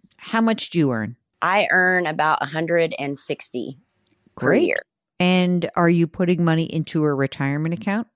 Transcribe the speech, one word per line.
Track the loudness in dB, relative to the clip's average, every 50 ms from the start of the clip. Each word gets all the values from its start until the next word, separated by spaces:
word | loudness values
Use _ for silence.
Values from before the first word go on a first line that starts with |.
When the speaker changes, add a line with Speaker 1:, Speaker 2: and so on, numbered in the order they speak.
| _ _ _ _
Speaker 1:
How | -10 -4 -2 0
much | 2 2 0 -2 -4 -4
do | 0 0
you | 2 2
earn? | 0 -2 -4 -6 -8 -12 _ _ _ -4 -2
Speaker 2:
I | 0 2 2 2 2
earn | 2 2 4 4 2 2 0 0
about | 0 0 0 2 0 0
a | -2 -4
hundred | -4 -4 -2 0 2 2 2 0 -2 -4
and | -6 -6 -8 -8
sixty | -8 -8 -8 -8 -10 -10 -10 -8 -8 -10 -12 -16 _ _ _ _ _ _ _ _ _ _ -10
per | -4 0 2
Speaker 1:
Great. | 2 2 2
Speaker 2:
year. | 2 0 -4 -8 _ _ _ _ _ _ 0
Speaker 1:
And | 2 2 4 4 2 2 2 0 -2 -2 0
are | 2 4 4
you | 4 4 2 0
putting | 0 -2 0 0 2 2 2
money | 2 2 2 0
into | -2 -2 -4 -4 -2 -2 0 0
a | 0 0
retirement | 0 -2 -2 -2 -4 -4 -4 -2 -2 -4 -4 -6
account? | -6 -4 -4 -4 -4 -4 -8 _